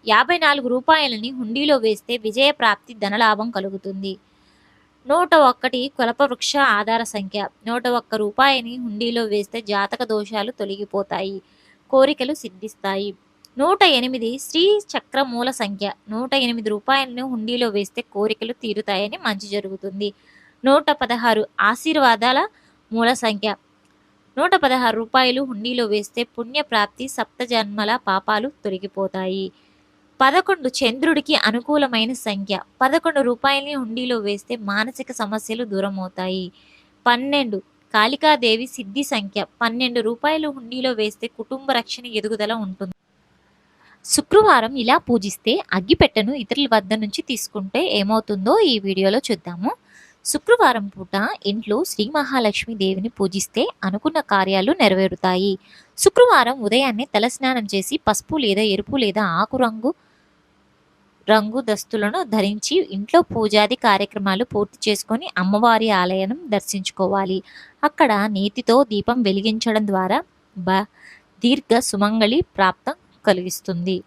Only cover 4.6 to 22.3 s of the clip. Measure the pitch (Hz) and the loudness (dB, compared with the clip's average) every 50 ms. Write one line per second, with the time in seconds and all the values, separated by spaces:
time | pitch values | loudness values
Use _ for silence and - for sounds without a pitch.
4.6 | _ _ _ _ _ _ _ _ _ 247 285 330 359 359 339 320 294 - - _ | _ _ _ _ _ _ _ _ _ 0 2 2 4 4 6 6 6 6 4 _
5.6 | - 254 254 254 247 277 _ - 254 233 233 _ 285 277 240 - - - - 285 | -4 -4 -2 -2 -4 -4 _ -2 -2 -2 2 _ 0 0 0 -4 -6 -4 0 2
6.6 | 277 262 214 202 208 220 226 226 233 - - 208 196 190 - 208 196 - _ _ | 2 2 2 2 0 0 0 -2 -2 -4 -6 -8 -8 -6 -6 -6 -8 -8 _ _
7.6 | _ 220 233 247 240 247 247 240 226 _ - 220 214 208 208 - 262 277 269 262 | _ -6 -6 -2 -2 0 -2 -2 -2 _ -4 -2 -2 -4 2 2 4 4 4 2
8.6 | 233 233 240 254 247 233 202 208 240 233 233 233 233 214 202 208 202 - - 233 | -2 -8 -10 -8 -8 -8 -6 -4 -4 -2 -2 -2 -2 -2 -2 -4 -4 -4 -8 -10
9.6 | 220 202 208 202 196 202 - - 247 220 220 214 208 196 220 214 202 226 247 _ | -6 -4 -2 -2 -2 -2 -4 -6 -4 -2 -2 -4 -4 -4 -6 -6 -4 -6 -6 _
10.6 | 214 196 196 196 208 196 - 202 196 _ - 180 196 196 196 190 _ _ _ _ | -8 -8 -6 -10 -10 -6 -4 -4 -4 _ -6 -6 -6 -6 -8 -10 _ _ _ _
11.6 | _ _ _ _ _ _ - 262 269 269 302 - 254 254 302 - - 220 185 185 | _ _ _ _ _ _ 4 6 6 6 4 -2 -2 -6 -4 -8 -8 -16 -14 -12
12.6 | 214 214 - _ - 196 196 196 202 202 190 _ _ _ _ _ _ _ _ 240 | -14 -14 -14 _ -6 -4 -4 -4 -4 -6 -8 _ _ _ _ _ _ _ _ 0
13.6 | 277 330 392 392 403 349 294 247 240 254 262 247 226 226 240 269 - - - 320 | 2 2 4 4 4 4 4 2 0 -2 -4 -4 -4 -4 -6 -6 -10 -4 0 2
14.6 | 339 392 427 415 403 _ - 262 - _ - 269 277 254 240 233 247 262 262 - | 4 4 2 2 -2 _ -8 -8 -8 _ -2 -2 -2 -2 -2 -4 -4 -4 -2 -4
15.6 | 233 202 202 190 202 196 - _ _ 208 208 220 247 262 277 277 254 240 233 233 | -4 -6 -4 -6 -6 -6 -6 _ _ -10 -8 -6 -4 -2 -2 0 0 0 -2 -4
16.6 | 214 220 214 208 _ - 269 277 269 262 240 240 262 269 254 226 220 220 240 247 | -4 -4 -4 -4 _ 0 0 0 0 -2 -6 -8 -8 -6 -6 -6 -4 -4 -2 -2
17.6 | 247 233 202 202 202 - _ - - _ _ 202 208 214 220 _ 226 226 247 _ | -2 0 0 -2 -4 -4 _ -10 -10 _ _ -4 -2 -2 -2 _ -6 -8 -8 _
18.6 | - 226 202 208 214 - 202 185 202 208 254 381 359 233 208 196 202 202 196 208 | -6 -6 -6 -6 -4 -4 -2 -2 -2 -4 -6 -6 -4 -4 -6 -6 -8 -6 -6 -6
19.6 | 202 190 190 190 - 196 190 196 208 202 202 _ _ _ _ _ _ _ _ _ | -6 -6 -12 -10 -10 -10 -8 -6 -6 -6 -6 _ _ _ _ _ _ _ _ _
20.6 | - 262 277 302 294 - 294 294 262 220 240 233 233 240 220 214 214 - _ - | 2 4 4 4 4 2 0 0 0 -4 -2 0 2 2 2 2 0 -4 _ 0
21.6 | 196 208 233 240 - 320 320 311 269 247 226 214 226 247 | 2 2 2 0 -2 0 2 4 4 4 4 4 2 2